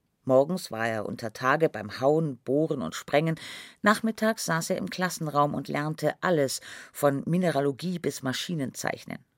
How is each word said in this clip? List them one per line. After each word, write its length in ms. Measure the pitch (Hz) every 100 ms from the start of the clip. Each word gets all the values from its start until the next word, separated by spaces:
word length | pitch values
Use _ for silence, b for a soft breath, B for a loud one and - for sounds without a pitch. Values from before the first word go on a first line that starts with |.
| _ _
Morgens 460 | - 131 143 185 -
war 180 | 110 113
er 200 | 110 -
unter 260 | 123 113
Tage 340 | - 127 151 160
beim 320 | 107 104 -
Hauen, 380 | 131 156 160 123
Bohren 460 | - 139 160 143
und 100 | 80
Sprengen, 460 | - - 147 165 160 B B B B
nachmittags 640 | 208 214 220 220 220 226 -
saß 240 | 165 165
er 80 | 185
im 140 | 185
Klassenraum 640 | - 180 - 156 143 147 143
und 120 | 139
lernte 460 | 147 147 156 151 -
alles, 400 | 185 165 135 - B B B
von 300 | - 147 139 -
Mineralogie 720 | 175 180 139 143 131 175 175
bis 240 | 147 -
Maschinenzeichnen. 960 | 135 127 - 165 131 - - - - 50 _